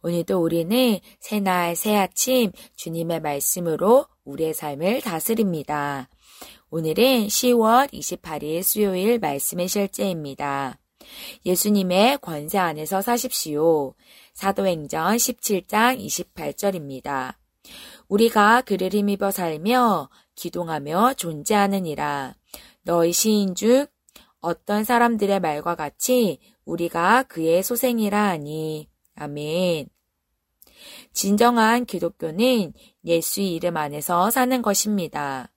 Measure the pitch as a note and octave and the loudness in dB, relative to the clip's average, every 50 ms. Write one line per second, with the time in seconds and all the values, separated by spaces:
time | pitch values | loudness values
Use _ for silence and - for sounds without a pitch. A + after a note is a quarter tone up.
0 | - E3 F3 E3+ E3 - G3 F3+ E3 E3 E3 E3+ E3 F3 A3 B3+ C4 A#3+ G#3 F3+ | -4 -2 -2 -2 -2 0 0 0 2 2 0 -2 0 0 2 2 4 2 2 0
1 | _ - - _ - - G#3+ G#3 G3 F#3+ F#3 F3+ F3 E3+ E3+ - - G#3+ G#3+ G#3 | _ -16 -20 _ -10 -6 -4 -2 0 0 0 0 0 -2 -4 -4 0 0 2 2
2 | F#3+ F3+ _ - - B3 C4 B3+ A#3 F#3 - - - - _ - - E3 E3 E3 | 2 0 _ -4 -2 2 2 2 2 0 -2 -10 -20 -20 _ -14 -12 -8 -6 -6
3 | E3 E3 E3 D#3+ D#3+ D3+ C#3+ C#3+ - - - F3+ F3 E3 D#3 C#3 D#3+ G3+ A#3+ C#4 | -4 -4 -4 -4 -2 -4 -4 -2 -2 -4 -4 -2 -2 -2 -2 0 4 6 6 4
4 | D4+ _ _ _ _ C#3 C#3 C#3+ D#3+ D#3+ D3+ - - D3+ C#3+ C#3 E3 F#3+ A#3 C4+ | 4 _ _ _ _ -14 -6 -4 -4 -4 -4 -6 -6 -8 -6 -2 -2 -2 -2 -2
5 | - A3+ E3+ D#3+ - - A3+ A3+ A3 F#3+ E3+ D#3 C#3 - D3+ D3 C#3+ C#3+ C#3+ C#3 | -4 -4 -6 -4 -2 -2 0 0 0 0 0 -4 -4 -4 -4 -4 -2 -4 -4 -6
6 | C3 _ _ _ _ - - - - - - _ _ _ - E3 D#3+ D#3+ D#3 F#3 | -8 _ _ _ _ -20 -20 -20 -20 -20 -20 _ _ _ -6 -4 -2 -2 2 2
7 | A#3 C4+ C4+ A#3+ G#3 G#3 - - - B3 B3 A#3 A3 A3 A#3 B3+ C#4 C#4 - - | 4 4 4 2 2 0 0 2 4 4 4 6 6 6 6 4 4 2 -4 -10
8 | - - F3+ - - E3 D#3 D3 D3 D3+ D#3 E3+ F#3+ - - G#3+ G#3 G3 F#3 F3+ | -8 -8 -10 -10 -10 -10 -10 -8 -6 -4 -4 -2 -2 -2 2 2 2 2 2 2
9 | F#3 A3 B3 A#3 G3+ D3 C#3 C#3 - - - F3 F3+ F#3 - G#3 G3+ G3 - - | 2 2 2 2 0 -2 -2 -2 -4 -4 -4 -4 -4 -2 0 -2 -2 -2 -2 -4
10 | G#3 G3 F3+ D#3+ D3+ C#3 C3+ - D3 C#3+ C#3 C#3 C#3 B2+ A#2 _ _ _ _ _ | -4 -2 -2 -4 -8 -10 -8 -6 -6 -4 -4 -4 -4 -6 -8 _ _ _ _ _
11 | - - - - - - - _ _ F3 F3+ F3 - G#3 G#3 G3+ F#3+ F3+ F3+ F#3+ | -20 -20 -18 -16 -16 -16 -16 _ _ 0 0 0 2 2 2 2 2 2 4 4
12 | G#3 B3+ C#4+ C#4 - F3 D#3+ D3 D3 D#3+ G#3 G3 F3+ E3 D3+ D3+ D#3 D#3 G3 F#3+ | 4 4 2 0 -4 -8 -8 -8 -8 -4 -2 0 0 0 -2 -6 -6 -4 -2 -2
13 | G3+ A#3+ A#3+ A#3+ - B3 - - - D#3+ D3 D3 D#3 E3 D#3+ D3+ C#3 C3 - _ | 0 0 -2 -2 -2 -4 -6 -6 -6 -4 0 2 4 4 4 4 2 -4 -8 _
14 | _ _ - - - _ _ - - G3 G3 - G3 F#3+ F3 D#3+ D3 C#3 - D#3+ | _ _ -20 -20 -20 _ _ -4 -4 -2 -2 0 0 0 -2 -2 -6 -6 -4 -2
15 | D#3+ F3+ A3 A#3+ - - A#3 _ - - G#3 F3+ F3 - - G#3+ A3+ B3 C4 - | 0 0 2 2 0 -2 -4 _ -4 -2 -2 -2 -2 -2 0 2 2 2 0 -2
16 | F#3+ D3+ - - F3+ _ _ - D#3 D3 C#3 - - G3+ F#3+ F3 D3 C#3 C3+ B2+ | -6 -8 -6 -8 -8 _ _ -8 -8 -8 -6 -2 -2 -2 -2 -2 -8 -10 -12 -10
17 | _ C#3+ C#3+ C3+ B2+ C3 - _ _ _ _ _ _ - - - - - - - | _ -6 -6 -6 -6 -8 -12 _ _ _ _ _ _ -20 -20 -20 -20 -20 -20 -20
18 | _ _ G3 G3+ A3+ A#3 A3+ G#3+ G#3 G3+ - B3 B3+ - G3+ F#3+ F#3 F#3 G3 G#3 | _ _ 2 4 4 4 6 6 6 6 6 4 4 0 -2 -2 -2 0 0 0
19 | G3+ G3+ G3+ G3 G#3 G3 G3 F#3+ F3+ E3 D#3 D3+ E3 G#3 B3 B3+ B3 A3+ G3 E3 | 0 0 0 0 -2 -2 -2 -2 -4 -4 -4 -4 -2 0 2 4 4 4 2 0
20 | C3+ - _ _ _ _ _ - - F3 - E3+ F3 E3 D#3+ D3+ C#3 D3 D#3+ F#3 | -2 -8 _ _ _ _ _ -12 -12 -8 -6 -6 -6 -4 -6 -6 -6 -2 0 2
21 | A3+ B3+ C#4 - - E3+ D#3 D3 D3 - A3 G#3 G3+ G3 G3 G3 F#3 D#3+ D3 C#3+ | 2 2 0 -2 -8 -8 -8 -8 -4 0 2 2 2 2 0 -2 -2 -4 -6 -4
22 | D3 D3 C#3+ C#3 C3+ B2+ - _ _ _ - - - - _ _ _ E3+ E3+ E3+ | -4 -4 -4 -6 -8 -10 -14 _ _ _ -20 -20 -20 -20 _ _ _ 0 2 4
23 | E3+ E3+ F3 - - A3 G#3+ G#3 G3+ F#3+ F3 - G3+ A3 B3 C4 C#4+ - _ _ | 4 4 2 2 2 2 2 2 2 0 -2 0 4 4 4 4 4 0 _ _
24 | _ _ _ - _ _ _ _ - E3+ E3+ - _ - G#3 G#3 G#3+ G#3+ B3 A#3+ | _ _ _ -20 _ _ _ _ -6 -6 -6 -6 _ -2 -2 -2 0 2 2 4
25 | A#3+ A#3 A#3 G#3+ G#3 G3 G3 F#3+ F3+ D#3 D3 D3 D3 E3+ E3+ E3 D#3 C#3+ _ _ | 4 4 2 0 0 0 0 0 0 -2 -4 -4 -4 -4 -4 -4 -6 -8 _ _
26 | - - B3+ B3 A#3 F#3 C#3 - _ _ _ _ _ - E3+ E3+ E3+ E3+ - E3+ | 0 2 2 4 4 2 0 -4 _ _ _ _ _ -8 -4 -4 -4 -4 -2 0
27 | E3+ F#3+ A3+ B3+ C4 _ - E3 D#3+ D#3+ E3 F3+ F#3+ - B3 A#3 - B3+ A#3+ A3+ | 4 4 4 4 2 _ -6 -2 2 2 2 2 2 0 -2 0 0 0 0 0
28 | G#3+ G3+ G3+ G#3 G#3 G3+ F3 D#3 C#3+ D3 D3+ D#3 D#3 D#3 D#3 D3+ D#3 _ _ _ | 0 0 2 2 2 0 0 -2 -6 -8 -6 -6 -6 -6 -6 -8 -12 _ _ _
29 | _ _ _ - D3 C#3+ D3 D3 D3 D3+ D#3+ F3+ F#3 F3+ E3+ D#3 C#3 - _ _ | _ _ _ -14 -12 -10 -8 -8 -6 -4 -2 0 0 0 0 -2 -4 -10 _ _
30 | _ _ _ _ _ _ _ _ _ _ _ _ _ _ _ _ - - - - | _ _ _ _ _ _ _ _ _ _ _ _ _ _ _ _ -20 -20 -20 -20
31 | - _ _ - - G3 G3+ G#3 A#3 A#3+ A#3+ A#3 A3 A3 A#3 B3 B3 - - E3+ | -20 _ _ -4 0 0 2 4 4 4 6 6 4 4 4 2 0 -4 -6 -4
32 | E3+ E3+ - _ E3 D#3+ D#3 F3+ A#3 C4 B3+ A3+ F#3+ D3+ - - - _ _ _ | -4 -6 -6 _ -8 -6 0 2 2 4 4 2 0 -4 -8 -18 -20 _ _ _
33 | - E3 E3+ E3 E3 - - G3 G3 F#3+ E3+ D#3+ F3 F3 E3+ D#3+ D3+ C#3+ D3 D3 | -2 0 0 0 0 -2 -2 -2 -2 -2 -2 -2 -2 -2 -2 -2 -4 -4 -6 -8
34 | - - F3+ E3+ F#3 A3 - C4+ B3+ B3+ C4 B3+ A#3 G#3+ G3+ - - G#3 G#3 G3 | -4 0 2 2 2 2 2 2 2 2 0 0 0 0 0 0 0 0 -2 -2
35 | E3+ D3+ - D3 D3 C#3 C3+ C3 B2+ - _ | -2 -4 -6 -6 -6 -6 -6 -8 -10 -14 _